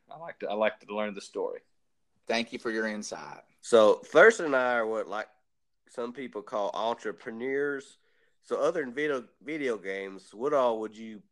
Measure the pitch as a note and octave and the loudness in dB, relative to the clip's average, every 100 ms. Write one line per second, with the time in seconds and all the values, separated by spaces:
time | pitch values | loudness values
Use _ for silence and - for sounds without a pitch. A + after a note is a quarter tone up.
0 | _ D3+ E3 - G2 G#2 G#2+ - - G#2 | _ -16 -16 -10 -6 0 0 0 -8 -6
1 | G#2+ G2 - G2+ F2 - - _ _ _ | -4 -6 -10 -6 -6 -6 -16 _ _ _
2 | _ _ - A2+ A#2 A#2+ A#2+ A2 A2 G#2+ | _ _ -4 -4 -4 -6 -6 -4 -4 -6
3 | G2+ F2 D2 D2+ - _ - A#2 G#2+ F#2+ | -10 -10 -12 -14 -20 _ 4 8 8 6
4 | - D3+ G#3+ - E3 C3+ B2+ A#2+ A2 A2 | 4 8 8 8 0 2 2 0 0 -2
5 | E2 G2+ - _ _ _ _ _ _ - | -4 -6 -8 _ _ _ _ _ _ -10
6 | A#2+ A#2+ B2+ G#2 G2 A2 G2 - A2 A#2 | -10 -8 -10 -10 -8 -4 -4 -2 -4 -4
7 | A2 G2+ - A2+ B2+ C#3 C#3+ C#3 C3+ - | -6 -10 -12 -8 -4 -2 -2 -4 -10 -20
8 | _ _ _ _ - A#2 C#3+ F3 C3+ B2 | _ _ _ _ -8 0 0 0 -4 -4
9 | D3+ C3+ A2 _ - D#3 C3+ G#2+ F#2 F#2+ | -2 -2 -6 _ -10 -4 -4 -4 -6 -8
10 | G2 F#2+ - G2+ C3+ D3 B2 A2 A2 A2 | -8 -12 -18 -8 -2 2 2 0 -4 -10
11 | A2+ G#2+ - | -14 -16 -20